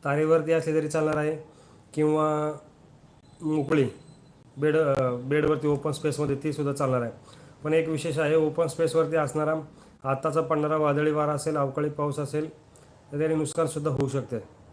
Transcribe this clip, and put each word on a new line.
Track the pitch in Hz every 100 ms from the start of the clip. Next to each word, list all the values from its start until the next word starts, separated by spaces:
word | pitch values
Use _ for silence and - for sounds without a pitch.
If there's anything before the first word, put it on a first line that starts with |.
| 143
तारेवरती | 147 156 165 151
असली | 165 156
तरी | 156 151
चालणार | 160 156 156
आहे | 151 151 - - - - -
किंवा | - 151 151 156 151 151 147 - - - - - - - -
मोकळी | 160 156 139 151 127 - - - - - - -
बेड, | 147 151
अ, | 151 135 131 123
बेडवरती | 127 147 151 151 147
ओपन | 143 151
स्पेसमध्ये | 143 156 135 147 139
तीसुद्धा | 156 139 143
चालणार | 139 139 127
आहे. | 117 - - - - -
पण | 151
एक | 160 160
विशेष | 156 160 147
आहे, | 151 160
ओपन | 156 151 165
स्पेसवरती | - 160 160 156 160
असणारा | 147 156 151 156 147 - - -
आत्ताचा | 135 135 160 151
पडणारा | 156 156 151 156
वादळी | 151 143 151
वारा | 151 147
असेल, | 147 147 151
अवकाळी | 139 135 151
पाऊस | 147 147 143
असेल, | 143 151 156 - - - - - -
तर | 143
त्याने | 156 156
नुकसानसुद्धा | 147 - 160 156 151
होऊ | 127 139
शकते. | 135 123 117 101 - -